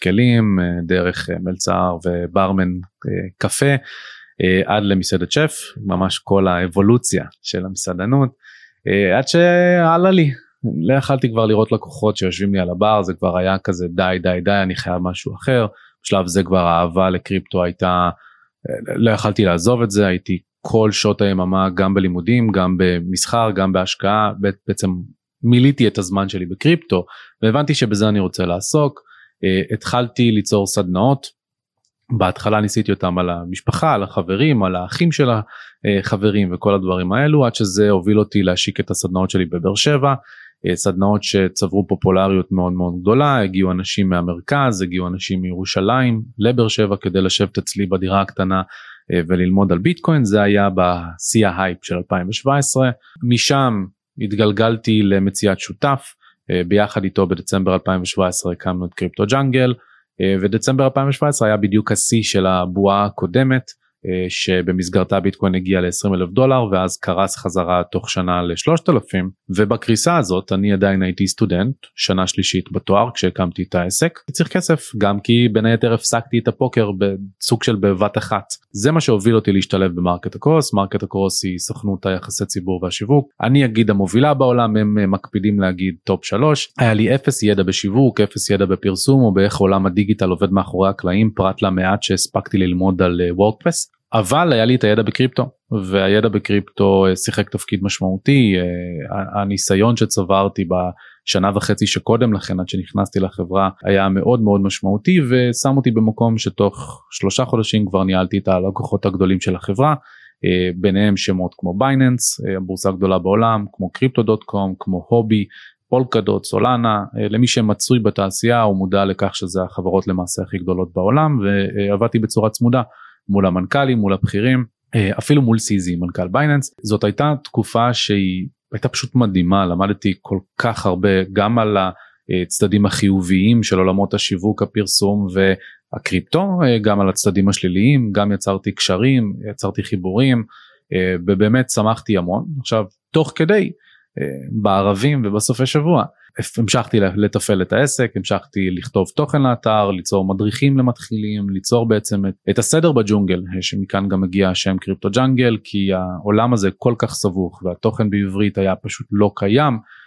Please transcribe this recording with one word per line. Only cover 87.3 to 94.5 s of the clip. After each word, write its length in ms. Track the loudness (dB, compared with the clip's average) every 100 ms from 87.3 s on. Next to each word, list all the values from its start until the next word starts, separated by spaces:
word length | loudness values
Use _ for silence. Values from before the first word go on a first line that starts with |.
| 0
ידע 200 | 2 2
בשיווק, 580 | 0 -2 0 2 2 2
אפס 300 | 0 -2 -2
ידע 140 | 0
בפרסום, 560 | 0 0 -2 0 2 4
או 120 | 4
באיך 220 | 4 2 2
עולם 300 | 2 2 2
הדיגיטל 440 | 0 0 0 0
עובד 220 | 0 0
מאחורי 360 | 0 0 0 0
הקלעים, 420 | 0 -2 0 0
פרט 280 | 0 -2 0
למעט 400 | -2 0 0 0
שהספקתי 560 | -2 -2 -2 -4 -2 0
ללמוד 440 | 0 0 0 2
על, 180 | 0 0
אה, 100 | -2
וורדפרס. 560 | 2 0 0 -2 -4 -8 _ _
אבל 400 | -2 0 2 2